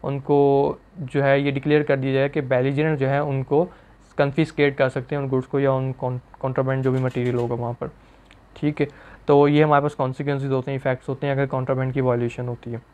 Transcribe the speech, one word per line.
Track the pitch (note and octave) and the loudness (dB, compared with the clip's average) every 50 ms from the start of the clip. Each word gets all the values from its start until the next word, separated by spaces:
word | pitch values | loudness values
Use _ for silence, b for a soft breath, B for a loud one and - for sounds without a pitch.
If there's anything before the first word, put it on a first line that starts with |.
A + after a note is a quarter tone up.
| - | -4
उनको | C#3 C#3 C#3 C3+ - D3 C#3+ C#3+ C#3 C#3 C#3 C#3+ D3 - - _ _ _ - | -4 -6 -6 0 2 4 4 6 6 4 4 2 0 -2 -6 _ _ _ -12
जो | C#3+ B2+ - C#3+ | -12 -4 -2 0
है | C#3 C#3 C#3 C#3 | 4 4 4 4
ये | C#3+ C#3+ | 2 0
डिक्लेयर | C3+ C#3 - D3+ D3 D3+ | -2 -2 0 2 2 2
कर | D3 D3 C#3+ | 4 2 0
दिया | C3+ C3 C3+ | 0 0 0
जाए | C3 C3+ C3+ C#3+ | 2 2 0 0
कि | C3+ D#3 | 0 -4
बेलिजेंट | C#3 B2+ C3 B2 C3 C#3 C#3+ C#3 D3+ D#3+ D#3 C#3 | -2 0 0 2 2 0 0 0 0 0 0 0
जो | C3+ | 0
है | C3 C#3 C#3+ | 0 0 0
उनको | D3 D3+ C3+ C3+ C3+ - C#3 C#3+ F3 - B B B B B B _ _ _ - | -2 -2 -2 -4 -2 0 2 0 0 0 B B B B B B _ _ _ -2
कन्फिस्केट | C#3+ C#3 C3+ - D#3 D3+ - - C#3+ C#3+ C3+ | -2 0 2 0 -2 0 2 2 2 2 2
कर | - C#3 C3 | 2 0 0
सकते | - C#3 B2+ - D3 | 0 -4 -6 -6 -6
हैं | C#3+ | -6
उन | C#3 C3+ | -4 -2
गुड्स | C3 C3 B2+ | -2 -2 -2
को | - - C#3 | -2 -2 0
या | C#3 C3+ | 0 2
उन | C3+ C3 C3 C3 | 0 0 -2 -4
कॉन-, | B2+ - - B2 B2+ B2 - - - - | -6 -6 -6 -6 -6 -6 -10 -14 -14 -8
कॉन्ट्राबैंड | - C3 B2+ C3+ C3 C3 C3+ C3 C3 | -8 -4 -2 -2 -2 0 -2 0 0
जो | C3 | 0
भी | B2+ C3 | 0 0
मटेरियल | C3 B2+ - B2+ B2 B2 B2 | -2 -2 -2 -2 -2 -2 -2
होगा | A#2+ A#2+ A#2+ A#2+ | -2 -2 -2 -4
वहाँ | A#2 A#2+ A#2 | -4 -6 -8
पर, | B2 - C#3 - - b b b b b b b b - - _ - | -6 -8 -10 -12 -12 b b b b b b b b -20 -20 _ -12
ठीक | - - D3 D3 - | -4 -4 -4 0 -2
है। | D3 C#3+ B B B B B B - - | -4 -4 B B B B B B 0 4
तो | D3 C#3+ C#3+ C#3+ | 6 6 6 6
ये | D3 D3 | 4 4
हमारे | D#3 D3+ D3 C#3+ | 4 4 4 2
पास | C#3+ D3 D3 | 2 0 -4
कॉन्सिक्वेंसेस | - C3+ C3 B2+ - C#3+ C#3+ C#3+ C#3 C3+ C#3 | -2 -4 -4 -4 -4 -4 -4 -2 -2 -2 -2
होते | C3+ C3 B2+ C#3 | -2 -2 -2 -4
हैं, | C#3 | -8
इफेक्ट्स | C3 - C3+ B2+ B2 - - | -4 -2 -2 -4 -2 -4 -8
होते | C3+ C3 - | -6 -4 -2
हैं | C#3+ C#3 | -2 0
अगर | C3+ C#3 | -2 -2
कॉन्ट्राबैंड | C3+ - C3 B2+ B2+ C3+ B2+ C3 C3 | -2 -2 -4 -2 -2 -2 -2 -2 -2
की | B2+ C#3 | -2 0
वायलेशन | B2+ B2+ A#2+ A#2+ A#2+ A#2+ - - B2 | 2 2 2 0 0 -4 -4 -6 -8
होती | B2 A#2+ - - A#2+ | -8 -8 -10 -10 -10
है। | A#2 A2+ - _ | -10 -10 -12 _